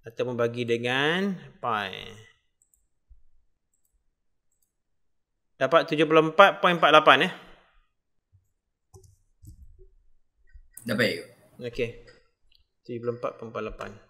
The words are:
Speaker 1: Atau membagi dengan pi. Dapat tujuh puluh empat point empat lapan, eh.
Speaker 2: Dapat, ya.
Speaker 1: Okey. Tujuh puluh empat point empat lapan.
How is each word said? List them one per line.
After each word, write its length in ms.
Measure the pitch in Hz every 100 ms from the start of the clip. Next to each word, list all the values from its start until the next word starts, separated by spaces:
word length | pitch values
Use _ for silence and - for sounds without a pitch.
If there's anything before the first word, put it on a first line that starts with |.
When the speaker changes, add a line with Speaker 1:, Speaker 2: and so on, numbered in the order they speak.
Speaker 1:
Atau 320 | - - 123
membagi 320 | 120 120 117
dengan 720 | 117 117 120 131 147 175 202 175 139 -
pi. 320 | 123 107 98 101 95 104 - _ _ _ _ _ _ _ _ - - - _ _ _ _ _ _ _ _ _ _ _ _ _ _ _ _ _ _ _ _ _ _
Dapat 320 | 131 160 143
tujuh 160 | 151 156
puluh 240 | 160 156
empat 240 | 156 196 -
point 160 | 185 175
empat 80 | 160
lapan, 400 | 156 151 135 180
eh. 40 | - - - _ _ _ _ _ _ _ _ _ _ _ _ _ - - _ _ _ - - - - - _ _ - _ _ _ - - - -
Speaker 2:
Dapat, 160 | 214
ya. 160 | 107 85 - - _ - 120
Speaker 1:
Okey. 320 | - 117 - - - _ _ _ _ _ _ -
Tujuh 80 | 120
puluh 240 | 120 117
empat 160 | - -
point 160 | 113
empat 80 | 113
lapan. 320 | 107 - 104 104 _